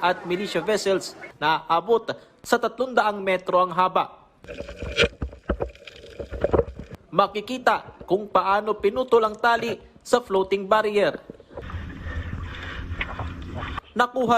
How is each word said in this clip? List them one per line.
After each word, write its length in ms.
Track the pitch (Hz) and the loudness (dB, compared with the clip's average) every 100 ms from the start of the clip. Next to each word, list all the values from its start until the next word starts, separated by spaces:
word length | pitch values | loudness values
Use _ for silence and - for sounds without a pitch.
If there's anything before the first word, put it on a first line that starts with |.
at 240 | 175 185 175 | 0 0 -2
militia 320 | 180 202 175 | -4 -2 -2
vessels 560 | 151 208 196 185 - - - - | 0 0 2 0 -2 -14 -18 -4
na 240 | 151 156 - | 0 0 2
abot 320 | 165 185 226 - - - _ | 0 4 2 2 -8 -10 _
sa 160 | - 240 | 0 2
tatlong 320 | 226 - 262 | 2 -2 0
daang 320 | 233 208 202 | 2 2 0
metro 400 | 190 185 185 180 | 0 0 2 4
ang 80 | 185 | 4
haba. 560 | 170 185 185 143 - _ _ - - - - - - - - - - - - - - - - - - - - - - - - - - - | 2 2 2 -2 -6 _ _ -16 -12 -12 -10 -6 2 2 2 -10 -10 -6 -4 -4 -10 -20 -20 -18 -14 -10 -4 0 2 0 -6 -16 -16 -4
Makikita 960 | 165 196 208 208 254 247 180 - - | 0 2 0 -6 0 2 2 -2 -14
kung 240 | - 196 208 | -2 -2 2
paano 480 | 190 190 202 214 208 | 2 4 2 0 0
pinutol 480 | 202 247 254 233 | 0 0 4 4
ang 160 | 220 208 | 4 2
tali 400 | 240 233 226 202 - - | 2 2 0 -6 -10 -12
sa 160 | - 240 | 2 2
floating 480 | - 190 190 196 190 | 4 0 2 0 2
barrier. 480 | 220 214 208 165 - - - - - - - - - - - - - - - - - - - - - - - - - - - - 220 | 2 4 2 2 0 -12 -20 -16 -14 -10 -10 -10 -12 -8 -8 -8 -8 -10 -10 -12 -10 -10 -8 -8 -8 -8 -8 -10 -10 -8 -10 -8 0
Nakuha 400 | 247 262 233 | 0 2 2